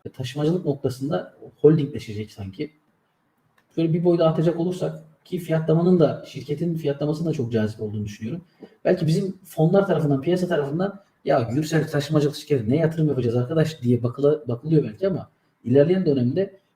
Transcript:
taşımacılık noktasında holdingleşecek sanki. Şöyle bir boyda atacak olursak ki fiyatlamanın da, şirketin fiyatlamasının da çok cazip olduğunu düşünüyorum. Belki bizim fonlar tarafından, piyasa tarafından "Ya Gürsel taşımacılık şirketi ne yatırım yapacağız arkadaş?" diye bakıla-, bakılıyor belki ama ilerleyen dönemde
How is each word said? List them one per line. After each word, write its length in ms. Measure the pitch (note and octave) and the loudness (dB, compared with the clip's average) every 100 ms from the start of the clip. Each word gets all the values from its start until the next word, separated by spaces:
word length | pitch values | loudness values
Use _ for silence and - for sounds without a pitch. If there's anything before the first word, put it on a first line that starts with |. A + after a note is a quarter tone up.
| - | -16
taşımacılık 520 | - B2+ C#3 D3+ F3+ E3 | -12 -10 -2 0 0 -2
noktasında 680 | C#3 C3 B2 C3+ F3+ - - - - | -2 -2 -4 -4 -6 -6 -16 -20 2
holdingleşecek 720 | D3 D3+ C#3 A2+ A2 G#2 G#2 | 4 4 2 -6 -10 -10 -10
sanki. 400 | - G2 F#2+ D3+ _ _ _ _ _ _ _ _ _ _ - | -10 -12 -10 -12 _ _ _ _ _ _ _ _ _ _ -4
Şöyle 180 | E3 | 0
bir 100 | E3+ | 0
boyda 240 | F3 E3+ D#3+ | 2 4 4
atacak 320 | D#3+ D#3+ E3 | 2 0 0
olursak 440 | E3+ - F3+ - - _ _ | -2 -4 -6 -8 -16 _ _
ki 140 | F3+ | -8
fiyatlamanın 600 | - D#3+ D#3+ D#3+ F3 F3+ | -2 -2 2 2 4 4
da, 240 | C#3+ - - | 4 0 -10
şirketin 480 | B2+ B2 D3 E3 D#3+ | -12 -8 -4 -4 -4
fiyatlamasının 540 | D3+ C#3 D3+ D#3 E3 | -4 -4 -4 -4 -4
da 40 | |
çok 180 | C#3+ A#2 | -4 -2
cazip 300 | A#2 G#2+ - | -2 -2 -4
olduğunu 240 | G#2+ G#2+ G2+ | -8 -6 -8
düşünüyorum. 400 | - A2 E3+ - _ - _ - | -10 -10 -10 -12 _ -20 _ 0
Belki 220 | F#3 D#3 | 0 2
bizim 300 | F3 G3 - | 0 -2 -8
fonlar 440 | - - D#3+ G3 G3 | -10 0 2 4 2
tarafından, 340 | D#3+ D3+ C3+ | 0 0 0
piyasa 260 | E3 F3+ F3 | 0 0 0
tarafından 520 | D#3+ C#3 D#3 G3 - _ _ - | -2 -2 -2 -4 -6 _ _ 0
"Ya 160 | C3+ | 0
Gürsel 460 | A#2 B2+ D#3 D#3+ D3+ | 0 -2 0 0 0
taşımacılık 480 | D3 C#3 D#3 D3 - | -2 0 2 0 -2
şirketi 340 | - C#3+ G#2+ | -2 -2 0
ne 80 | C#3+ | 0
yatırım 300 | D#3+ D#3+ D#3 | 0 0 0
yapacağız 280 | C3 A#2+ A#2+ | 0 0 0
arkadaş?" 460 | B2 D#3+ D#3+ - | 0 0 0 0
diye 220 | A#2+ A#2+ | 0 2
bakıla-, 440 | A#2 - C#3+ D3+ - | 0 0 2 2 -2
bakılıyor 360 | A#2+ D#3 D#3+ | -8 0 2
belki 240 | A#2 G#2+ G3 | 2 -2 -4
ama 220 | D3+ G2 _ _ _ | -4 -8 _ _ _
ilerleyen 420 | A2+ C3 D3+ F#3+ E3+ | 2 4 6 4 2
dönemde 540 | C3+ B2 D#3 G3 - _ | 2 0 0 -4 -6 _